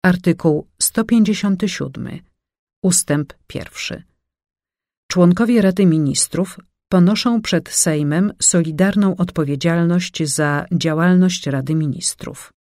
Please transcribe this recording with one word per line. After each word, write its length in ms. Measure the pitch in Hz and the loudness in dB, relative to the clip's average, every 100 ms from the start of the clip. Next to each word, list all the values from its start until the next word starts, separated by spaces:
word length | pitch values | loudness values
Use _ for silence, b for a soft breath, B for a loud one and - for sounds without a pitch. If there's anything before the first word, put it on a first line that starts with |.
Artykuł 640 | 185 180 - 170 165 151 - _ | 0 0 0 0 0 0 -4 _
sto 260 | - - | -4 -2
pięćdziesiąty 640 | 226 233 208 214 208 185 208 | 0 2 2 0 -2 -2 -4
siódmy. 520 | - 135 135 - - _ _ _ _ _ _ | -4 -8 -8 -12 -12 _ _ _ _ _ _
Ustęp 500 | 185 180 - 147 147 - _ | 0 0 0 -2 -4 -12 _
pierwszy. 560 | - - - - - - _ _ _ _ _ _ _ _ _ _ | -12 -12 -12 -10 -12 -16 _ _ _ _ _ _ _ _ _ _
Członkowie 520 | 180 175 180 226 240 | 2 4 4 2 4
Rady 240 | 190 185 190 | 2 4 2
Ministrów 720 | 160 147 - - 156 190 - _ _ _ | 2 0 -2 -4 -4 -6 -8 _ _ _
ponoszą 540 | 185 175 214 247 233 | 4 4 4 0 -2
przed 260 | 220 170 165 | 0 -2 -2
Sejmem 640 | - - 156 147 151 202 - | -2 -2 0 0 0 -2 -2
solidarną 760 | - 180 165 156 190 202 190 190 | 0 0 0 0 0 2 0 0
odpowiedzialność 1040 | 175 - 147 143 170 170 170 175 180 - | -2 -2 -2 -2 0 0 2 0 -2 -6
za 440 | 156 - 151 147 - | -4 -2 0 -2 -2
działalność 720 | 175 165 156 175 180 185 180 - | -2 0 2 4 4 4 0 -4
Rady 280 | 139 131 | -4 -2
Ministrów. 760 | 160 151 135 - - - 135 - _ | -2 -2 -4 -6 -8 -12 -14 -20 _